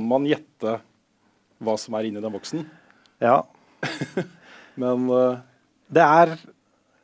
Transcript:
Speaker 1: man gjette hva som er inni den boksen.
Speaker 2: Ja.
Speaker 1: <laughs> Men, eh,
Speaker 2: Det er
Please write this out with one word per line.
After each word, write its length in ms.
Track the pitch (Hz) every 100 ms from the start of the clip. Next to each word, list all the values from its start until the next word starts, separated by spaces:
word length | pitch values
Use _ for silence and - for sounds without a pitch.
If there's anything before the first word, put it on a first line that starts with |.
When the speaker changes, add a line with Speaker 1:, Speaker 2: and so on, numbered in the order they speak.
| 113
Speaker 1:
man 160 | 131 143
gjette 540 | 147 - - 110 113 - _ _ _ _ _ _ -
hva 140 | 107 107
som 160 | - 110
er 60 | 110
inni 140 | 104
den 100 | 107
boksen. 300 | 101 - 160 151 - _ _ _ -
Speaker 2:
Ja. 220 | 120 139 - _ _ -
Speaker 1:
<laughs> 400 | - - - - - - - - - -
Men, 320 | 127 127 127
eh, 300 | 127 127 123 - _ _ _ -
Speaker 2:
Det 120 | 156 156
er 320 | 160 170 160 - _ _ _ _ _